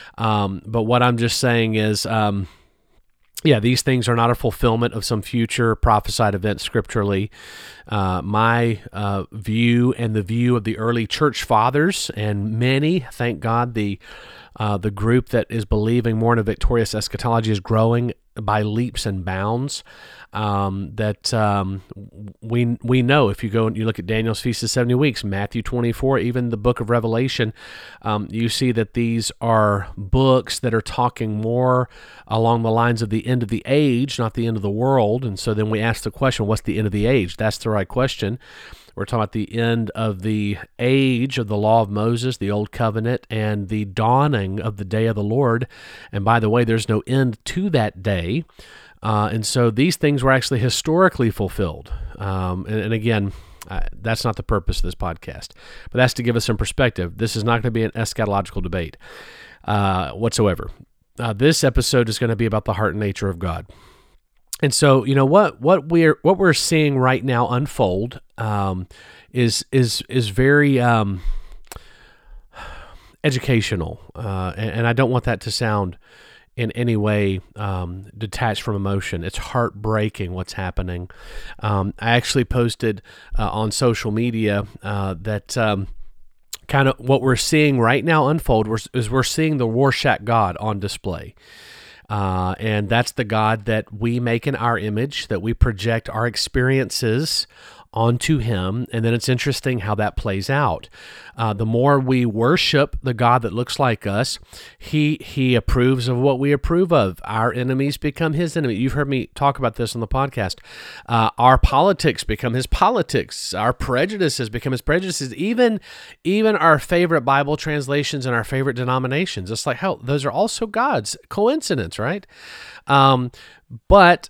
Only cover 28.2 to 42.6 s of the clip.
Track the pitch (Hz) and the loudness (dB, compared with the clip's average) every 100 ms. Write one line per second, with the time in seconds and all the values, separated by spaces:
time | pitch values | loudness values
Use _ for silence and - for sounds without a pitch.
28.2 | 104 113 117 - 127 113 107 120 117 117 | -4 -2 -2 0 0 0 -2 -2 0 0
29.2 | 110 - 117 110 107 101 95 - 98 131 | -4 -4 2 4 4 2 -2 -10 0 4
30.2 | 135 127 - - 123 110 - - 120 - | 6 4 2 -4 -2 -2 -2 0 0 0
31.2 | 110 107 110 120 127 127 123 - - - | -4 -2 -2 0 2 2 0 -8 -20 -16
32.2 | - 110 113 117 113 113 120 117 113 110 | -4 2 2 2 2 2 2 2 0 -2
33.2 | 123 127 107 113 - 143 147 120 135 - | 0 -2 -2 -4 0 2 2 2 -2 -2
34.2 | 113 - 113 113 101 104 127 135 104 123 | -4 -2 -4 -2 -2 0 2 4 2 0
35.2 | 127 95 117 107 107 110 113 110 110 - | -4 -6 -4 -2 0 0 0 -2 -6 -2
36.2 | 131 - 104 110 - 101 107 101 110 131 | 0 0 0 -2 -2 -2 0 0 2 2
37.2 | 90 - 110 - 117 104 95 123 131 - | 0 -2 -4 -2 -2 -2 -2 -2 -2 -2
38.2 | 101 123 - - - - - - 98 117 | -4 -4 -10 -20 -20 -20 -16 -10 -4 -2
39.2 | 107 110 101 113 117 117 104 - 110 95 | -2 -4 -4 -2 0 0 -2 -4 -4 -2
40.2 | 107 107 101 95 - - 123 135 135 120 | -2 -2 -2 -4 -10 -4 2 4 2 2
41.2 | 131 131 107 104 107 117 104 104 113 120 | -2 -2 -2 0 4 4 2 0 0 0
42.2 | 127 120 101 104 | -2 -4 -2 -2